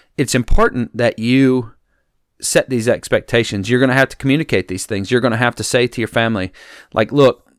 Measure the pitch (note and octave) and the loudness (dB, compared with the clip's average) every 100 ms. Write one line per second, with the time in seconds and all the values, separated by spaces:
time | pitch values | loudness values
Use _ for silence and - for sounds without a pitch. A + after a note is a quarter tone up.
0 | _ - C3+ B2+ A#2 - A#3 B2 A#2 G#2+ | _ -6 -2 -2 2 4 4 0 -6 -2
1 | A#2+ - A#2 C3 C3+ C3 A#2 - _ _ | -2 -2 0 2 4 2 -4 -14 _ _
2 | _ _ _ _ - E3+ - B2+ A2+ G#2+ | _ _ _ _ -2 0 0 -2 0 -2
3 | - A2 - A#2 A2 G2+ G2 B2 C3 C3 | 0 -4 0 -2 0 -4 -2 2 2 2
4 | C3 - C3+ C#3+ D#3 G2 - F#2 - G2+ | 0 -2 -2 0 0 -2 -2 -8 -6 -6
5 | F#2+ B2 B2 A2+ B2 - G#2+ B2+ B2 - | -2 0 0 0 -2 -2 -2 0 0 -2
6 | A2 A#2+ A2+ A2 F#2 - - - - - | -4 -2 -2 -2 -6 -10 -20 -20 -6 -2
7 | A2+ C#3+ C3+ - _ | 0 4 4 2 _